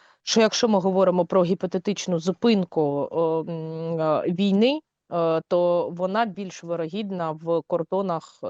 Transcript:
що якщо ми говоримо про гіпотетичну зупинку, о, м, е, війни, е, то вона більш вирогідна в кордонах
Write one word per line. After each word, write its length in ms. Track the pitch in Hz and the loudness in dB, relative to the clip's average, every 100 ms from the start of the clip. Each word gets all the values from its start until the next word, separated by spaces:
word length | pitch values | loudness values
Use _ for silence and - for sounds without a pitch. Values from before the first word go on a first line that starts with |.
| _ _ | _ _
що 180 | - 220 | -2 2
якщо 280 | 220 - 233 | 4 4 2
ми 100 | 208 | 2
говоримо 480 | 185 185 185 180 170 | 2 4 4 4 2
про 180 | 196 | 2
гіпотетичну 720 | 175 190 180 185 208 190 - 170 | 2 0 -2 -4 -4 -4 -2 -2
зупинку, 920 | 165 175 240 208 175 - 147 143 139 | -2 0 2 4 2 0 0 0 -2
о, 340 | 160 165 160 156 | -2 0 0 -4
м, 520 | 165 160 160 165 165 | -8 -8 -8 -6 -2
е, 220 | 156 147 | 0 0
війни, 580 | - 175 202 196 233 302 - _ _ | 0 0 2 4 4 2 -6 _ _
е, 300 | 170 165 160 - | -2 0 0 0
то 420 | 180 175 175 123 | 2 2 2 -2
вона 360 | 175 185 202 233 | -4 -4 -2 -2
більш 380 | 180 190 - | -4 -12 -12
вирогідна 640 | 170 170 160 190 208 190 160 | -8 -6 -4 -6 -6 -6 -6
в 320 | 156 165 170 - | -6 -2 -2 0
кордонах 720 | 175 165 185 196 165 - _ - | -4 -2 -2 -2 -4 -8 _ -8